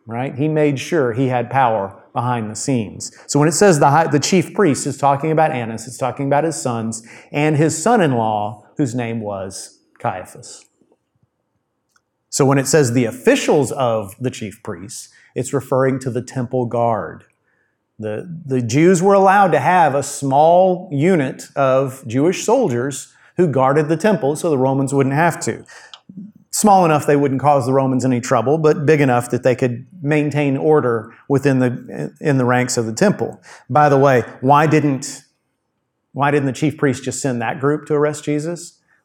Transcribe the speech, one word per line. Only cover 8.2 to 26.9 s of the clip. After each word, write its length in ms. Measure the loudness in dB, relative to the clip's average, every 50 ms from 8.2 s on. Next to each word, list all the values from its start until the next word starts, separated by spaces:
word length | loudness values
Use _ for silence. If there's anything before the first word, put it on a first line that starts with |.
| 0 -2 -2 -2 -4 -6 -8 -12 -20 _ _
whose 200 | -4 -4 -4 -4
name 240 | -4 -6 -6 -6 -6
was 580 | -6 -6 -8 -8 -8 -10 -12 -14 -16 -18 _ _ _ _ _ -8
Caiaphas. 640 | -6 -6 -6 -6 -10 -16 -18 -20 -20 -20 -20 -20 -20 _ _ _ _ _ _ _ _ _ _ _ _ _ _ _ _ _ _ _ _ _ _ _ _ _ _ _ _ _ _ _ _ _
So 140 | -2 0 2
when 140 | 2 2 2
it 80 | 0
says 260 | 2 2 2 2 2
the 120 | 0 0 -2
officials 680 | -2 -4 -2 2 2 2 2 2 2 2 2 0 0
of 420 | -2 -2 -2 0 0 -2 -4 -6 -8 -8
the 100 | -8 -8
chief 320 | -6 -8 -10 -12 -12 -12
priests, 460 | -12 -12 -12 -12 -14 -16 -16 -18 -18 -20 _ _ _ _ -8
it's 200 | -8 -6 -4 -4
referring 440 | -6 -2 -2 0 0 2 0 0 -2
to 100 | -6 -6
the 100 | -6 -6
temple 460 | -8 -8 -8 -8 -6 -4 -4 -4 -4
guard. 580 | -2 -2 -2 0 0 0 -2 -4 -8 -12 -16 -20 _ _ _ _ _ _ _ _ _ _ _ _ _ _ -12
The, 300 | -10 -8 -8 -8 -10 -12 -14 -14 -8
the 160 | -6 -4 -4
Jews 420 | -2 0 2 4 4 4 4 4
were 120 | 4 4 4
allowed 380 | 6 6 6 6 4 4 4
to 80 | 2 2
have 340 | 2 2 4 4 4 4 2
a 80 | 0
small 880 | -4 -6 -8 -6 -4 0 2 4 4 6 6 4 4 2 0 -2 -6 -6
unit 520 | -4 0 2 2 2 2 0 -2 -6 -10 -16 -8 -4
of 500 | 0 0 2 2 2 0 -2 -6 -10 -10
Jewish 380 | -4 -2 0 0 0 0 -2 -2
soldiers 720 | 0 0 2 0 0 -2 -4 -4 -6 -8 -10 -14 -18 _ _ _ _ _ 0
who 100 | 0 0
guarded 400 | 2 2 2 2 2 2 2 0
the 80 | 0
temple 400 | 0 2 0 0 0 0 -2 -2
so 140 | -2 -2 0
the 80 | 0 2
Romans 340 | 2 0 0 0 -2 0
wouldn't 220 | 0 0 0 0 2
have 260 | 2 2 0 0 -2
to. 240 | -4 -6 -6 -8 -12 -20 -20 -20 -20 -20 -20 -20 _ -20 -20 -18 -18 -18 -20 _ _ _
Small 340 | -4 2 4 4 6 6 6
enough 220 | 4